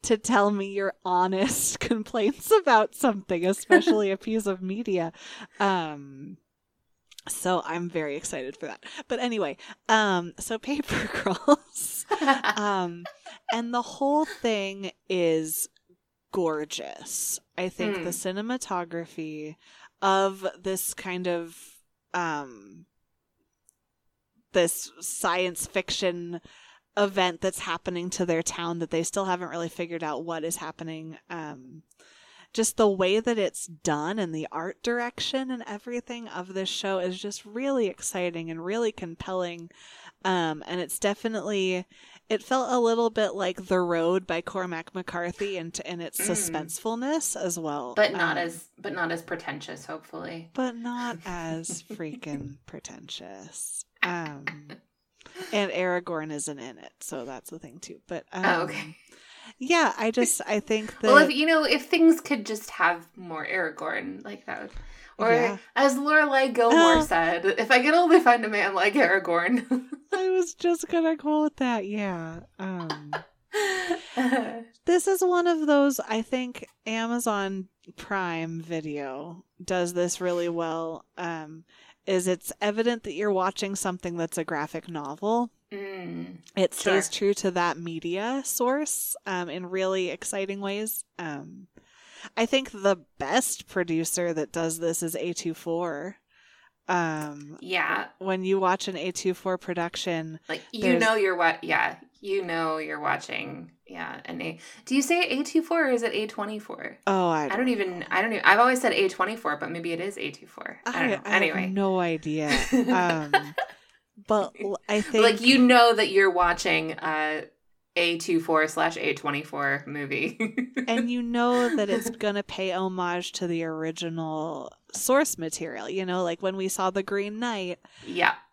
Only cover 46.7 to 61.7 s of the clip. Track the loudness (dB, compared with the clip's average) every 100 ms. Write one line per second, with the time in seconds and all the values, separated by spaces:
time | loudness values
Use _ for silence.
46.7 | -6 -4 -4 -2 -2 -2 -2 -4 -2 -4
47.7 | -4 -4 2 2 2 0 0 -4 -8 -18
48.7 | _ -8 -4 -2 -4 -6 -8 -8 -10 -10
49.7 | -14 -12 -14 -12 -12 -10 -12 -12 -4 -4
50.7 | -4 -8 -6 -6 -8 -8 -8 -6 -6 -6
51.7 | -10 -12 -10 -10 -10 -8 -8 -8 -14 -18
52.7 | -18 -16 -18 -14 -14 -14 -16 -16 -14 -12
53.7 | -12 -14 _ -4 -4 -8 -8 -12 -12 -18
54.7 | -20 _ _ _ _ -20 -16 -4 -2 0
55.7 | 0 0 -2 -2 -6 -6 -8 -8 -8 -12
56.7 | -14 -20 _ -12 -10 -10 -12 -14 -16 -16
57.7 | -18 -18 -18 _ -12 -10 -2 2 2 0
58.7 | -6 -12 -16 _ -20 -20 -20 -20 -12 2
59.7 | 4 4 2 0 2 2 0 0 -2 0
60.7 | -2 -2 -2 8 10 8 4 4 4 4